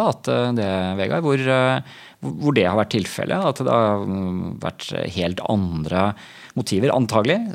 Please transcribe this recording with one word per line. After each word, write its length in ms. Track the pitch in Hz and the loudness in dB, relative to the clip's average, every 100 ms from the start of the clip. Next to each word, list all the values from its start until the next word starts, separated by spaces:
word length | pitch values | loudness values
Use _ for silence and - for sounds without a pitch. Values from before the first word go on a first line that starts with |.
at, 240 | 214 120 - | 0 -2 0
eh, 240 | 123 123 120 | 0 2 0
det, 80 | 98 95 92 95 | 0 0 -2 -2
Vegard, 240 | 98 156 | 0 0
hvor, 160 | 160 135 | 0 0
eh, 400 | 131 131 127 131 - - - - | 2 2 2 0 -4 -18 -20 -12
hvor 320 | 135 78 147 127 | -10 -2 2 4
det 80 | 90 | 4
har 80 | 104 | 4
vært 100 | 107 113 | 2 0
tilfellet, 500 | 90 - 98 185 180 | -2 -4 -2 0 0
at 100 | - | 0
det 80 | 127 | 2
har, 320 | 120 107 104 98 | 2 4 2 -2
mm, 480 | 98 92 90 90 87 | -4 -2 -4 -6 -6
vært 260 | - - - 90 82 92 | -8 -8 -8 -6 -4 -2
helt 240 | 87 90 - | -2 -2 0
andre 560 | 107 92 80 78 90 101 98 - - - - | 0 0 -2 -2 0 0 -2 -12 -20 -10 -6
motiver, 320 | 113 95 131 | -2 0 2
antagelig, 480 | 131 110 107 107 196 226 | 2 2 2 2 0 -2